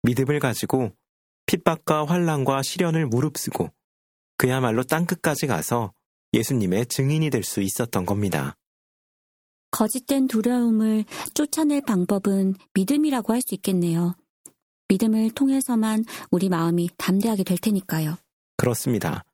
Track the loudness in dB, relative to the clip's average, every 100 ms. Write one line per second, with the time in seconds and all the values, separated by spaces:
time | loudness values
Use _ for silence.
0 | 0 0 0 0 0 -2 -2 -2 -2 -6
1 | _ _ _ _ -2 2 2 0 0 0
2 | 2 0 2 2 2 0 -2 -2 0 0
3 | 0 0 -2 -4 -8 -6 -6 _ _ _
4 | _ _ _ _ 0 2 0 0 0 0
5 | 0 0 -2 0 -2 -2 0 -2 -4 _
6 | _ _ _ -2 0 0 0 0 -2 -2
7 | 0 0 0 -2 -2 -2 -2 -2 -2 -2
8 | -2 -2 0 -2 -4 -10 _ _ _ _
9 | _ _ _ _ _ _ _ -2 -2 -2
10 | -2 0 2 0 0 2 2 2 2 0
11 | -2 -8 -8 -4 -2 0 0 0 0 0
12 | 2 0 0 0 0 -2 _ -4 0 0
13 | 2 0 0 -2 -2 -6 -2 0 2 2
14 | 0 -4 _ _ -20 _ _ _ _ 2
15 | 4 2 0 2 2 2 0 0 2 0
16 | -4 -8 -2 0 2 2 2 0 -2 _
17 | 0 2 2 0 0 0 2 -2 -2 -2
18 | -2 -4 _ _ _ 0 0 2 0 0
19 | 0 -4 -8